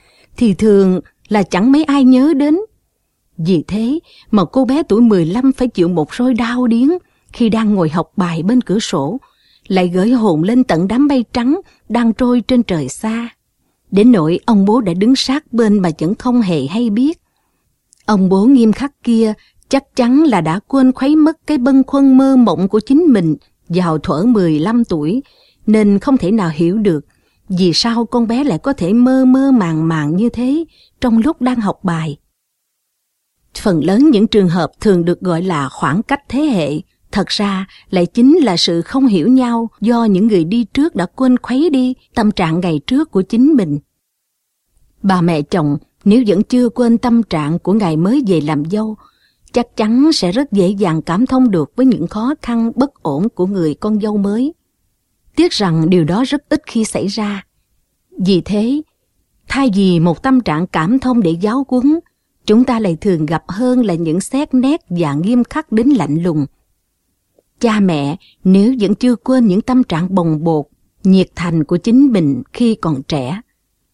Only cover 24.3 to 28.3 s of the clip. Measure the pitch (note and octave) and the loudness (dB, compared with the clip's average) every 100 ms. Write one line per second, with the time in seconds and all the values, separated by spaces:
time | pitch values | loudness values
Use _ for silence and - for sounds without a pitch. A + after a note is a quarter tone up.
24.3 | A3 F3 D3+ F3+ A#3+ A#3 E3+ D3 A#3+ - | 2 2 0 0 0 -2 -2 -2 -4 -8
25.3 | _ _ _ - G#3+ G#3+ G3+ D4 C4+ F3 | _ _ _ 0 2 2 0 0 -2 0
26.3 | A3 E3+ D3+ E3+ G#3 G#3 D#3 - _ _ | -2 -2 -2 -2 0 0 -2 -6 _ _
27.3 | _ - F3+ F#3 D#3 A#3 A#3 A#3 B3 A3 | _ -8 -2 0 0 -2 -2 -2 -2 -2